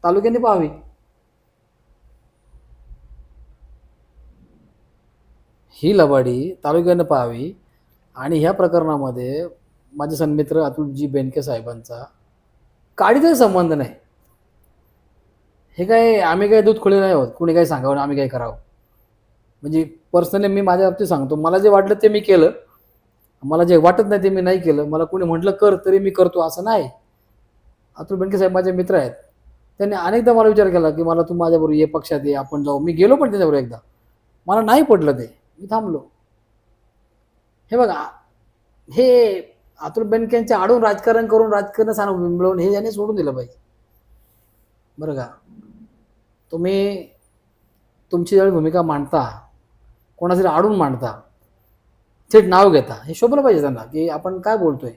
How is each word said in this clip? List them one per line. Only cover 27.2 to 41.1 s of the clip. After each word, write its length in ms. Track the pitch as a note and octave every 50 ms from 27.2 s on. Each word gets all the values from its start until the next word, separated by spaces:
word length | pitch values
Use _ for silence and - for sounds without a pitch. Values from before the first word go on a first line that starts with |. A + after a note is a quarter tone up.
| _ _ _ _ _ _ _ _ _ _ _ _ _ _ _
अतुल 220 | - D#3+ - G3 F3+
बेनके 200 | F#3 F#3+ G3 F#3+
साहेब 140 | F#3+ F#3
माझे 200 | F#3 F#3 F#3 F#3+
मित्र 220 | F#3 F3+ F3+ F3+ F#3+
आहेत, 160 | E3+ C3+ A#2+ - - _ _ _ _ _ - _ _ _ _ _ _
त्यांनी 180 | G3+ G3+ G#3
अनेकदा 360 | F#3+ E3+ F3+ G#3 A#3+ A3+ A#3+
मला 160 | A#3 A3+ A3 A3
विचार 200 | G#3+ G#3+ G#3 F#3+
केला 220 | F3 F3 E3 D#3
की 120 | D3+ D#3+
मला 200 | E3 E3 E3+ E3
तू 120 | E3 E3 F3
माझ्याबरोबर 380 | F3 E3+ E3 E3+ D#3+ D#3+ D#3
ये, 120 | D3+ D3+ D#3
पक्षात 360 | D3+ D3+ D#3 - - E3 C#3+ C3+
ये, 100 | C#3+ C#3+
आपण 280 | C#3 C3+ C3+ D3+ D3
जाऊ. 160 | C#3+ C#3+ C#3+ C#3
मी 140 | D3 F3
गेलो 240 | E3 D#3 F#3 A3 C4
पण 140 | D#4 D4+ A#3+
त्याच्याबरोबर 320 | G3+ G3+ F#3 D#3 D3 C#3
एकदा, 140 | B2+ A#2 A#2 A2 _ _ _ _ _ _ _ _ _ _ _ _ _
मला 140 | E3+ G3 A3
नाही 220 | A3 G#3+ A#3 C#4+
पटलं 300 | D#4 D4 A3+ F#3 D#3 D3
ते, 260 | C3+ B2 A#2 A2 _ _ _ _ _ _
मी 60 | F#3+ G3
थांबलो. 320 | A3 A3 A3 G3 D#3+ C#3 - _ _ _ _ _ _ _ _ _ _ _ _ _ _ _ _ _ _ _ _ _ _ _ _ _ _ _ _ _ _ _ _ _
हे 60 | A3
बघा, 280 | B3 B3 G#3 F3 - - - - _ _ _ _ _ _ _ _ _ _ _ _ _ _ _
हे 480 | C3 F3+ B3+ B3+ B3 B3 A#3 G#3+ G3 F3+ - _ _ _ _ _ _ _
अतुल 220 | G3+ A3 - A3+ A3+
बेनकेंच्या 540 | G3+ A3 A3+ A3+ A3 B3 A#3 A3+ A#3 A#3+ G3
आडून 260 | F#3 G3 A#3+ A#3+ A3+
राजकारण 420 | G#3+ G#3 G#3 - A#3